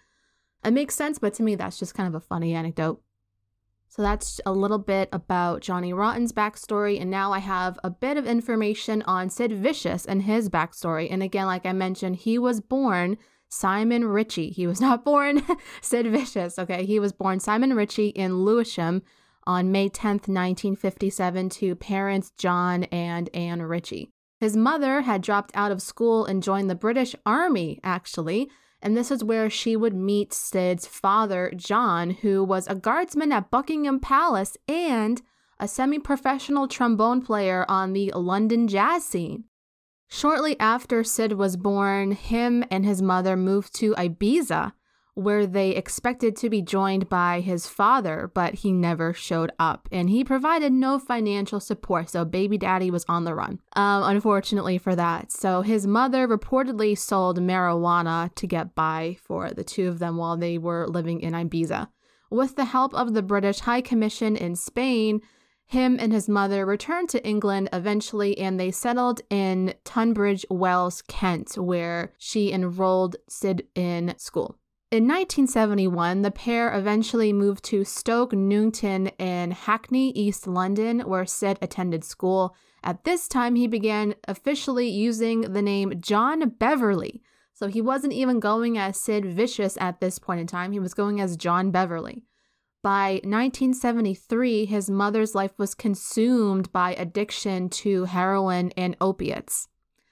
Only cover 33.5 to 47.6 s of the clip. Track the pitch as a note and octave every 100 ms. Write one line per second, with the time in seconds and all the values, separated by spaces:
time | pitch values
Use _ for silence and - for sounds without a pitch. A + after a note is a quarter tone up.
33.5 | B3+ C#4 D4+ D4 C4+ - C#4 E4+ G#3 G3+
34.5 | - - D#4+ E4+ A#3 G#3+ A#3+ - _ _
35.5 | - G3+ - C4 D4+ C#4+ C#4 C4 C4+ -
36.5 | C#4+ C4+ - A#3+ G#3+ A3+ B3+ B3+ G#3 F#3+
37.5 | F#3 - F#3+ F#3+ G3 G3 - F3 G3 A3
38.5 | A#3 A3+ G3 A#3+ E4+ - F3+ E3 - -
39.5 | _ _ _ _ _ _ - D4 D#4 D4+
40.5 | C4+ A3 B3 - A#3 A3+ - A3 G3 G3
41.5 | F3+ G3+ G3 G3 G3 G3 G3+ - A#3 A#3+
42.5 | A#3+ B3 F#3+ G3+ F#3+ F#3+ F#3 F#3 F#3 F#3
43.5 | G3+ - - G#3+ F#3+ F3+ E3 G3+ D#4+ C4
44.5 | D#3 G3+ - _ _ _ - G3+ G#3 G3+
45.5 | G3 F#3+ - - - A#3+ B3 A3+ G#3+ A3+
46.5 | G#3+ F3 G3 G3 F#3+ F3+ F3+ F3 F3 F3+
47.5 | F3